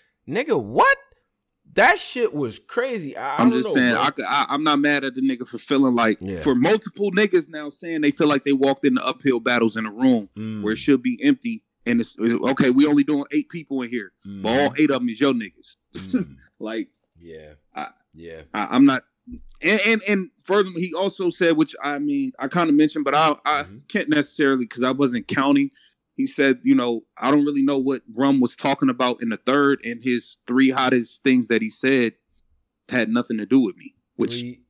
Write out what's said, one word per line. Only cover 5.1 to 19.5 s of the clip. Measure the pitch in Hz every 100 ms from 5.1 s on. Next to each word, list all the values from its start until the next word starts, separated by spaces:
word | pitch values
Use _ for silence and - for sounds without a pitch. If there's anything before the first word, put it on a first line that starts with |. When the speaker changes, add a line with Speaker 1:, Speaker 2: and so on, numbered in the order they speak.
| 127
Speaker 2:
the |
nigga | 135 123 123
for | 117
feeling | - 139 135 120
like, | 113 101
Speaker 1:
Yeah. | 92 95
Speaker 2:
for | 151 123
multiple | 156 214 185 - 202
niggas | 185 214 180 151
now | 156 147
saying | - 170 160
they | 147
feel | 143 156
like | 143 139
they |
walked | 135 135 135 143
into | 127 123
uphill | 131 139 120
battles | 120 120 113 113
in | 110
a |
room | 104 131 120 101 -
Speaker 1:
Mm. | 110 107
Speaker 2:
where | 104
it | 110
should | - 135
be | 127 113
empty. | 139 135 120 110 _ _ 117
And | 117
it's, | 113 -
it's, | 117 117 123
okay, | 135 139
we | 127 147
only | 147
doing | 143 147 143
eight | 147 139
people | 170 151 135
in | 120
here, | 120 98 _ 101
but | 101 104
all | 127 143
Speaker 1:
Mm-hmm. | 127
Speaker 2:
eight | 151
of | 131
'em | 123
is | 110
your | 139
niggas. | 123 101 _ - - _
<laughs> | -
Speaker 1:
Mm. | 95 240 143 67 _ -
Speaker 2:
Like, | 107 113 - _ _ 82
Speaker 1:
Yeah. | 85 78 76 76 _ -
Speaker 2:
I, | 73 _ _
Speaker 1:
Yeah. | 78 82 80 78
Speaker 2:
I, | 107 101
I'm | 123 139
not, | 131 _ _ - - -